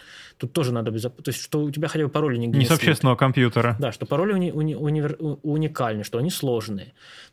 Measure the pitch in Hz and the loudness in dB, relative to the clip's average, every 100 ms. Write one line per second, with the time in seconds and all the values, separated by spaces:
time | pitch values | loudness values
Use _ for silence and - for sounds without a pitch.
0 | - - - _ 123 170 127 120 113 110 | -20 -20 -20 _ -6 -2 -2 0 -2 -4
1 | 120 - - 120 - 151 147 143 156 160 | -6 -8 -8 -8 -4 -4 -2 -2 -4 -2
2 | 147 151 151 120 117 123 - 156 - 151 | -2 0 0 0 2 2 4 4 4 4
3 | 131 120 135 131 123 113 117 113 135 - | 4 4 4 4 4 4 2 0 -2 -4
4 | 120 143 196 196 175 147 156 147 147 151 | -4 0 0 0 0 -2 -2 -2 -2 -2
5 | 147 - 156 143 156 151 156 156 120 107 | -2 -4 -6 -6 -2 0 -2 -2 -4 -4
6 | 101 151 151 - 139 120 104 101 - _ | -4 -4 -4 -2 -2 -2 -2 -8 -10 _
7 | - - - | -20 -20 -18